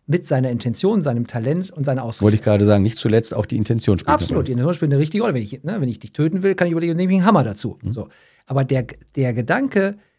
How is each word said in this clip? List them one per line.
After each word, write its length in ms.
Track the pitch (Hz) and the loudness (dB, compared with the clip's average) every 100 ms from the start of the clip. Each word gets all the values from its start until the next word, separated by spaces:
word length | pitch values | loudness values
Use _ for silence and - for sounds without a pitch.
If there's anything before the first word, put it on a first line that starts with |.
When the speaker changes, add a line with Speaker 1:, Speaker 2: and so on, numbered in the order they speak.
| - | -4
Speaker 1:
mit 160 | 135 135 | -2 0
seiner 240 | 139 131 | 0 0
Intention, 520 | 120 123 110 190 220 | -2 -4 -2 0 2
seinem 260 | 143 120 120 | 2 0 -2
Talent 420 | 120 113 170 185 | -4 -2 -2 -4
und 120 | - 139 | -4 -2
seiner 180 | 131 | -2
Ausrichtung. 220 | 117 - 104 | -4 0 4
Speaker 2:
Wollte 100 | 107 | 4
ich 40 | |
gerade 240 | - 104 104 | 4 4 6
sagen, 160 | 101 | 4
nicht 140 | 101 - | 4 0
zuletzt 360 | 117 110 113 | 2 2 2
auch 120 | 107 104 | -2 -4
die 120 | 113 | -2
Intention 420 | 107 113 - 92 | -2 0 2 2
spielt 80 | - | 2
eine 80 | 302 | 0
Speaker 1:
Absolut, 200 | - - | 0 -2
Speaker 2:
Rolle. 80 | 135 | -2
Speaker 1:
die 60 | |
Intention 200 | 123 139 | -2 -2
spielt 180 | 170 156 | 0 0
eine 60 | 139 | 0
richtige 220 | 151 208 | 0 0
Rolle. 100 | 233 131 | -2 -2
Wenn 80 | |
ich, 200 | 104 127 | -4 -8
ne, 160 | 151 214 | -8 -4
wenn 100 | 131 | -4
ich 100 | 107 | -4
dich 120 | - | -8
töten 300 | - 156 185 | -2 -2 0
will, 120 | 196 190 | 0 0
kann 120 | 175 | 0
ich 40 | |
überlegen, 240 | 165 170 165 | 0 0 0
nehme 160 | 185 | 2
ich 60 | 190 | 2
einen 60 | 185 | 4
Hammer 160 | 196 | 4
dazu. 340 | 113 98 107 - | 2 -2 -8 -8
Speaker 2:
Mhm. 100 | 95 | -8
Speaker 1:
So. 140 | 113 101 _ _ _ - | -8 -10 _ _ _ -6
Aber 180 | 139 | -2
der, 240 | 131 135 120 - - - | 0 -2 -4 -10 -12 -4
der 160 | 127 | -2
Gedanke 640 | 120 113 208 269 208 196 202 _ | -2 -2 -2 0 0 0 -2 _